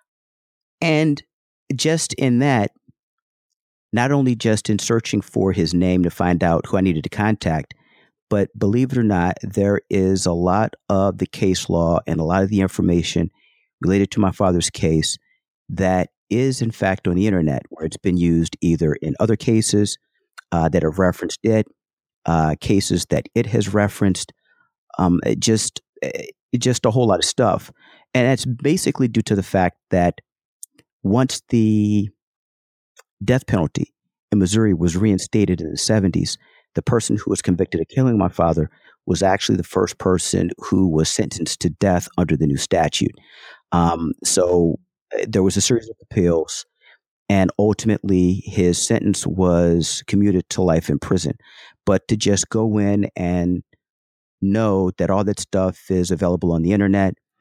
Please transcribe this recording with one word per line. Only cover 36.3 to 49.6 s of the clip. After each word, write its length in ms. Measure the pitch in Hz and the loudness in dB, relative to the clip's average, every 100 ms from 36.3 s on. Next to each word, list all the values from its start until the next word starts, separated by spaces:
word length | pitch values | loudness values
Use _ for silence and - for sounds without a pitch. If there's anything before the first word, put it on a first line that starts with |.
| - _ _ _ | -6 _ _ _
the 80 | - | -6
person 340 | - 117 - 107 | -2 0 0 -4
who 140 | - | -2
was 120 | 98 | -4
convicted 380 | - 87 92 82 | 0 0 0 -4
of 80 | 80 | -4
killing 300 | - 131 110 | 0 2 2
my 100 | 95 | 0
father 420 | - 85 80 76 _ _ _ - | 2 0 2 -2 _ _ _ -4
was 160 | 87 | 0
actually 340 | 95 101 - 101 | 2 2 0 -2
the 80 | |
first 340 | 85 95 98 - | -2 -2 -2 -2
person 520 | 95 90 - 95 87 - | 0 0 0 -2 -2 -4
who 300 | - 95 95 | -2 0 2
was 200 | 78 80 | 2 0
sentenced 520 | - 104 - 80 - | -2 -4 -6 -8 -4
to 100 | - | -4
death 380 | 78 101 87 - - | 0 0 0 -2 -2
under 200 | 85 73 | 0 0
the 100 | 78 | 0
new 100 | 69 | -2
statute. 580 | - 87 78 - - - _ - - - - | 0 0 0 0 -4 -6 _ -20 -20 -20 -4
Um, 400 | 87 85 82 82 - | 0 2 0 -4 -4
so, 540 | - - 90 87 85 - _ _ _ - | -2 0 2 4 2 0 _ _ _ -8
uh, 80 | - | -2
there 140 | 107 | 0
was 140 | 95 98 | 2 2
a 40 | |
series 280 | - 120 - | 0 0 -2
of 80 | - | -16
appeals, 640 | - - 87 82 78 - - _ _ _ _ _ - | -8 0 2 2 -2 -8 -14 _ _ _ _ _ 0
and 220 | 98 92 - | 2 2 2
ultimately 840 | 104 104 107 104 98 92 90 95 | 0 0 -2 -2 0 2 2 0
his 340 | - 98 90 87 | -4 0 0 0
sentence 480 | - 117 - 98 - | 0 0 0 -2 -4
was 760 | 92 90 85 | 0 2 2